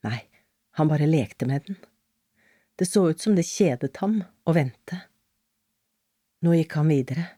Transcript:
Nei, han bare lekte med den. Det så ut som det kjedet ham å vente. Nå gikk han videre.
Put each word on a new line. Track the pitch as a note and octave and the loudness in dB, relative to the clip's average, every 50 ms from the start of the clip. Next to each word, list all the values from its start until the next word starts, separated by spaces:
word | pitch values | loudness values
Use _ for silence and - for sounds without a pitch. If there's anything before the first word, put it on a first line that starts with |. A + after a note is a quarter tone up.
| - | -6
Nei, | A2+ A2+ A#2+ - _ _ _ _ _ _ _ _ _ _ | -6 -8 -8 -10 _ _ _ _ _ _ _ _ _ _
han | - D#3 D#3 | 0 0 0
bare | D#3 D3 D3+ D3+ | 2 2 2 2
lekte | D#3+ D#3 A#2 G#2+ - _ - C3 | 2 0 0 -2 -6 _ -4 -4
med | C3+ C#3+ - - | -4 -4 -6 -8
den. | G3 - - _ _ _ _ _ _ _ _ _ _ _ _ _ _ _ _ _ _ | -14 -14 -14 _ _ _ _ _ _ _ _ _ _ _ _ _ _ _ _ _ _
Det | - F#3 F3 | -6 -6 0
så | - G#3 F#3+ E3 | 2 2 2 2
ut | D#3+ - - | 0 0 0
som | A3 G#3 F3+ | 2 2 2
det | E3+ - | 2 -2
kjedet | - - G#3 E3+ B2+ A#2+ - C3+ _ - - | 0 0 2 2 2 -2 -4 -8 _ -4 -4
ham | A3 A3 G#3+ F3+ - _ _ _ | -2 -2 -2 -4 -8 _ _ _
å | - D#3+ | 0 0
vente. | E3+ C#3+ B2+ A#2 _ _ - - F3+ - _ _ _ _ _ _ _ _ _ _ _ _ _ _ _ _ _ _ _ _ _ _ _ _ _ _ _ - | 0 0 -2 -6 _ _ -14 -14 -14 -14 _ _ _ _ _ _ _ _ _ _ _ _ _ _ _ _ _ _ _ _ _ _ _ _ _ _ _ 2
Nå | E3+ E3+ E3 | 2 4 4
gikk | D#3+ D#3+ - | 2 0 -2
han | D#3 D3+ D#3 | 0 2 2
videre. | D#3 C#3 B2+ - B2+ D3+ E3+ F3 - | 2 2 0 -2 -4 -6 -6 -8 -10